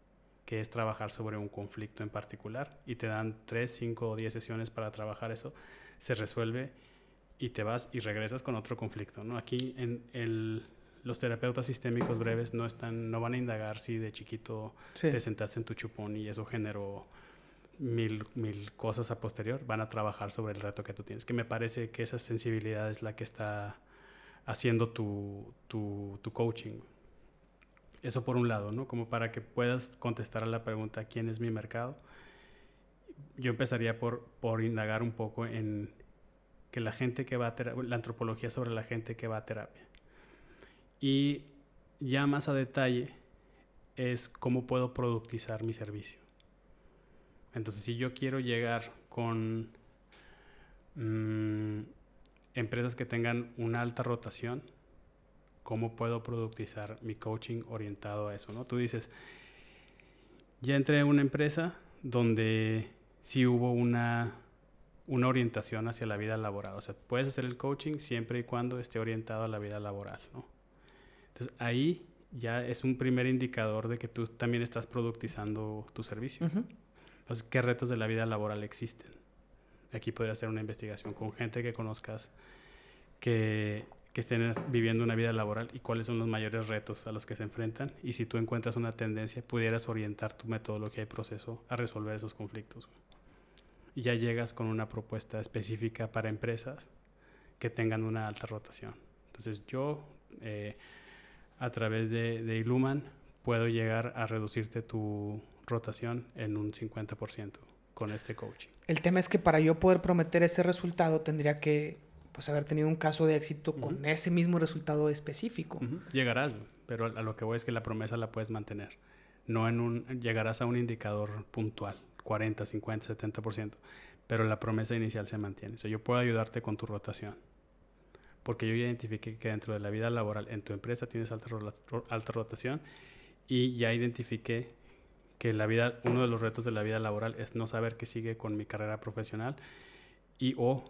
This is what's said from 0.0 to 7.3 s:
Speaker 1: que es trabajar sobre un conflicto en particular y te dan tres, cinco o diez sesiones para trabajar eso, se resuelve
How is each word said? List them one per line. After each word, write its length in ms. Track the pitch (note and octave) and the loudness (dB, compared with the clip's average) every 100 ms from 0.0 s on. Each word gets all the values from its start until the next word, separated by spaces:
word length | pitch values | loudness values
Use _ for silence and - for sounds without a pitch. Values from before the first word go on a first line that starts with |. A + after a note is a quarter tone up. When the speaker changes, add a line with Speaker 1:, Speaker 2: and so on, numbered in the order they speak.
| _ _ _ _ - | _ _ _ _ -6
Speaker 1:
que 140 | A2 | -4
es 100 | A2 | -2
trabajar 420 | A#2 A2 G#2+ G#2+ | -2 -2 -2 -6
sobre 260 | - A2 G#2+ | -6 -6 -4
un 120 | G#2 | -6
conflicto 520 | - G2 - G#2+ - | -8 -8 -8 -10 -8
en 80 | G#2+ | -6
particular 720 | G#2 - - G#2+ A#2 A#2+ - - | -6 -8 -12 -10 -8 -10 -10 -10
y 100 | A#2 | -4
te 120 | A2+ | -2
dan 280 | A2 A2 A2 - | -2 -2 -6 -4
tres, 300 | A#2 A#2+ - | -2 -2 -2
cinco 340 | A#2 A#2 A2+ | -4 -2 -2
o 60 | A2 | -2
diez 180 | A2+ | -4
sesiones 360 | A2+ - A2+ A2+ | -4 -6 -6 -4
para 200 | A2+ G#2+ | -4 -6
trabajar 400 | G#2+ G#2+ G#2 A2+ | -4 -6 -4 -6
eso, 220 | A2 C3+ - - - - - | -6 -10 -14 -20 -20 -20 -8
se 160 | - A2+ | -2 -2
resuelve 560 | G#2 - A2+ B2 C3+ - - - - - - | 0 0 0 -2 -6 -12 -20 -20 -20 -20 -20